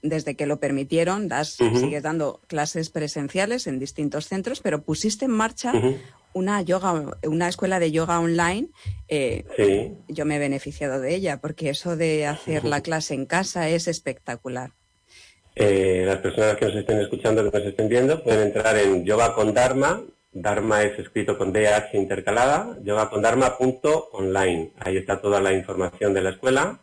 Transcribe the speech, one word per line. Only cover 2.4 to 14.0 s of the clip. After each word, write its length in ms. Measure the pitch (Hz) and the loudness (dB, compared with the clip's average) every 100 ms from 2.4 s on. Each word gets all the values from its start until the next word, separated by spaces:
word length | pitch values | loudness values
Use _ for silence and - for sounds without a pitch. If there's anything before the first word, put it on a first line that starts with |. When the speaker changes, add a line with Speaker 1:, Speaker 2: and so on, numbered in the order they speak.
| _ | _
Speaker 1:
clases 420 | 156 151 170 160 | -4 -2 -4 -6
presenciales 800 | 165 151 156 139 185 202 247 185 | -4 -4 -4 -4 -2 -2 -2 -4
en 120 | 131 | -6
distintos 500 | 135 - 147 147 - | -6 -4 -4 -4 -6
centros, 320 | 190 190 254 | -6 -6 -4
pero 200 | 202 151 | -2 -4
pusiste 460 | 151 156 214 214 269 | -4 -2 -2 -2 -2
en 60 | |
marcha 420 | 220 220 - 247 | 0 0 -2 -2
Speaker 2:
Ujú. 240 | - 110 - - - _ | 2 2 0 -8 -20 _
Speaker 1:
una 300 | 185 185 208 | -4 -2 -2
yoga, 560 | 175 185 190 165 143 - | 0 0 2 -2 -2 -6
una 240 | - 160 175 | -4 0 -2
escuela 300 | 170 190 190 | -2 -2 2
de 100 | 170 | 2
yoga 260 | 156 165 170 | 0 2 2
online. 500 | 170 170 170 196 320 _ - - - | 2 2 0 0 -6 _ -10 -10 -4
Eh, 360 | 151 131 - - - | -2 0 -2 -6 2
Speaker 2:
Sí. 340 | 101 98 117 190 - | 4 4 0 -10 -12
Speaker 1:
yo 160 | 156 | -4
me 120 | 151 147 | -2 0
he 20 | |
beneficiado 640 | 143 139 143 147 143 135 | -2 -2 -6 -6 -4 -2
de 120 | 131 | -2
ella, 240 | 180 185 139 | -2 -2 -4
porque 300 | 160 156 156 | -8 -4 -4
eso 280 | 143 175 165 | -4 -4 -2
de 280 | 165 156 147 | 0 0 -2
hacer 380 | 151 - 156 | -4 -2 -2
la 120 | 143 147 | 0 -2
Speaker 2:
Ujú. 80 | |
Speaker 1:
clase 280 | 143 160 156 | -2 -4 -4
en 140 | 135 135 | -6 -2
casa 420 | 170 190 180 160 | -2 -2 -2 0
es 200 | 170 170 | 0 -2
espectacular. 840 | 165 | -4